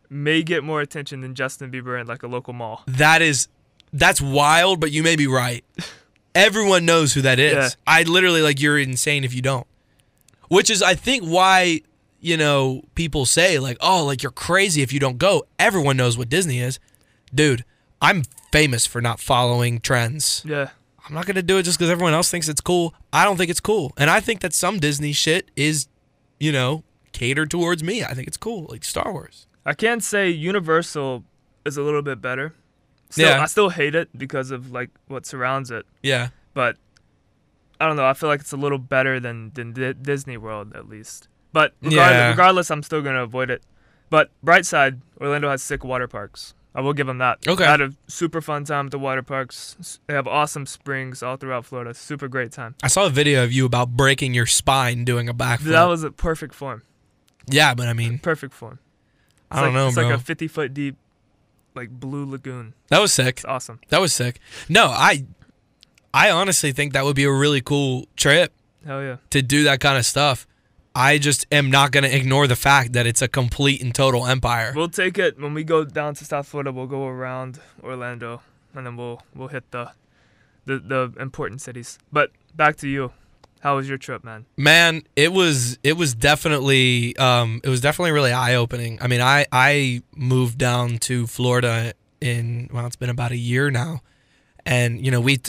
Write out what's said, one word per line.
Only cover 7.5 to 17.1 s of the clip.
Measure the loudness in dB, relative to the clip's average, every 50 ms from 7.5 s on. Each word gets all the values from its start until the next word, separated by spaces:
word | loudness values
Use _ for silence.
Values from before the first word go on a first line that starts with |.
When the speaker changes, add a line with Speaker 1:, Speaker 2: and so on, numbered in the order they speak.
| 4
Speaker 1:
Yeah. | 2 2 0 -2 -4 _ 4
Speaker 2:
I | 4 4 4
literally, | 4 4 4 4 4 4 4
like, | 4 2 2 2
you're | 2 2 2 2
insane | 0 -2 -2 -4 -2 -2 -2 -2 -2
if | -4 -4
you | -4
don't. | -2 -2 -2 -4 -6 -10 _ _ _ _ _ _ _ _ _ _ _ _ _ _ -4 _
Which | 2 4 4 4
is, | 2 2 4
I | 2 2
think, | 2 0 0 -2 -2 -2
why, | 0 2 4 6 6 6 6 4 4 0 -2 -4 _ _ _ _ _ _ _
you | -4 -2 0 2
know, | 2 2 4 2 2 0 -2 -6 -10 _ _
people | -4 -4 -2 -2 -2 0
say, | 2 2 4 4 4 2 0
like, | 0 -4 -6 -2
"Oh, | 0 2 2 2 2
like, | 0 -2 -4 -6
you're | -8
crazy | -8 -8 -4 0 2 2 2 2 2 0
if | 0 0 0
you | 0
don't | 0 -2 0 2
go." | 2 2 2 2 0 -4 _ 0
Everyone | 2 2 2 2 2 2 2 2
knows | 2 0 0 -2
what | -2 -2
Disney | 0 0 0 0 -2 -4
is. | -4 -6 -6 -8 _ _ _ _ _ _